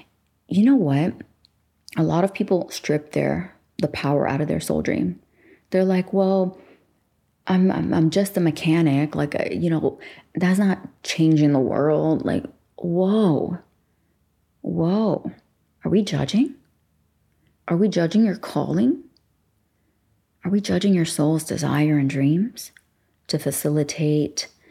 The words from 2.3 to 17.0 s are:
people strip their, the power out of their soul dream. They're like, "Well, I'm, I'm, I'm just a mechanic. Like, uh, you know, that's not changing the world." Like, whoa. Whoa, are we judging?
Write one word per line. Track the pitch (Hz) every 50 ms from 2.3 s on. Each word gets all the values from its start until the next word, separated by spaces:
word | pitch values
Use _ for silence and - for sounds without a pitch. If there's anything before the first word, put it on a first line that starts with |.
| -
people | - 220 196 196 175 - -
strip | - - - - 151 151 151 - -
their, | 147 143 139 143 165 175 185 - _ _ _ _ -
the | - 151
power | - - - 139 143 143 139 -
out | 139 139
of | 151 151
their | 160 160
soul | 160 - 156 156 -
dream. | - - - - 180 175 - _ _ _ _ _ _ _ _ _ _
They're | - 185 185
like, | 190 190 185 185 - -
"Well, | 196 196 190 190 190 185 180 185 - - - - _ _ _ _ _ _ _ _ _ _ _ _ _ _
I'm, | - 185 185 185 185
I'm, | - - - - -
I'm | 180 160 160
just | 156 196 202 196 -
a | 196
mechanic. | 175 165 151 - - 160 156 170 170 156 135 139 147 151 151
Like, | 156 147 147 -
uh, | - - - -
you | - 165 170
know, | 165 156 147 143 - - - - - - - _ -
that's | - 180 180 185 190
not | 208 196 185 - - - - _ -
changing | - - - 160 160 160 151 151 147 143
the | 135
world." | 131 113 - 107 139 151 156 151 151 156 160 - -
Like, | - - - - - - _ _ _ _
whoa. | - - 175 170 175 185 190 202 220 214 190 151 131 - - 175 175 - _ _ _ _ _ _ _ _ _ _ _ _ _ _ _ _ _ _ _ -
Whoa, | - 175 165 165 165 185 214 220 208 165 - - - - - _ _ _ _ _ _ _ _ -
are | 143
we | - 202 214
judging? | 190 - 143 143 135 - 202 269 339 - - _ _ _ _ _ _ _ _